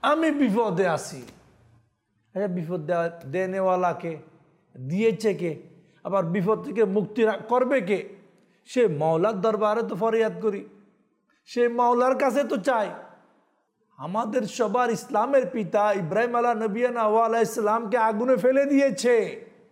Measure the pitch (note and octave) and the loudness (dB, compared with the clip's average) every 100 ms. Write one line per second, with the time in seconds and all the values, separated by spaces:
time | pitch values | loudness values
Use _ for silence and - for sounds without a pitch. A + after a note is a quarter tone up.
0 | C4 D4+ D#4+ D4 C4 G3+ A3+ F3 F#3 D#3 | 2 2 2 2 2 2 0 0 0 0
1 | - C#3 A#2 - _ _ _ _ _ _ | -4 -14 -18 -20 _ _ _ _ _ _
2 | _ _ _ F#3 G3+ F3+ D#3+ F3+ D3+ F3 | _ _ _ -6 -4 -4 -4 -6 -2 -2
3 | E3+ E3+ C3+ E3 F#3+ F#3+ F#3+ F#3 F3+ E3 | -2 -6 -8 -4 -4 0 0 2 0 -2
4 | E3+ D#3 - _ _ _ _ - C3 F3+ | -8 -10 -16 _ _ _ _ -14 -6 0
5 | A3+ G3 A3 E3+ F3 C#3+ - - _ _ | 0 2 -2 -2 -4 -8 -14 -20 _ _
6 | - F#3+ E3 F3+ F3+ G#3+ G#3+ G#3+ G#3 G3 | -4 -2 0 0 0 0 -2 0 2 2
7 | F#3 - A3 G3+ - B3 B3+ C#4 F3+ F#3+ | -2 0 0 0 -2 0 2 0 0 -4
8 | - - _ _ _ _ _ B3+ A3+ D3 | -4 -16 _ _ _ _ _ 0 2 2
9 | D#3 E3 G3 G#3+ A3 G#3+ G#3 G#3+ A3+ G#3 | 0 2 2 0 -2 0 0 0 -2 -2
10 | A3 A3 A3 F3 G#3+ G3 - - _ _ | 0 0 0 -2 -4 -4 -10 -20 _ _
11 | _ _ _ _ _ - A#3+ A#3 A#3+ B3 | _ _ _ _ _ 0 0 2 2 4
12 | B3+ C4 C4+ A#3+ C4 C#4 F#3 A#3+ G#3+ - | 2 2 0 0 -2 -2 0 0 -2 -6
13 | - - _ _ _ _ _ _ _ _ | -18 -20 _ _ _ _ _ _ _ _
14 | C#3 G3+ A#3 B3 G#3+ - G#3+ A3 B3 A3 | -6 -4 -2 -2 -4 -2 -2 0 0 -2
15 | - G#3 A#3+ C#4 C4 A#3 F#3 G#3+ G#3 G3+ | -4 -2 2 2 0 -4 -2 0 2 0
16 | E3 F#3+ A#3+ A#3+ A#3+ A3+ A3 G3+ B3 A#3+ | 0 0 0 0 0 0 -2 -2 -2 0
17 | A3 A3 A3+ A3+ A3 A3 G#3 A3+ A#3 A#3+ | 2 2 2 2 0 0 0 0 0 0
18 | A3 G#3+ B3 B3+ B3 C4 C#4 C#4 C#4 G3 | 2 0 2 4 4 4 4 4 4 2
19 | A#3+ A#3 F#3 C3 - _ _ | 2 2 2 -6 -16 _ _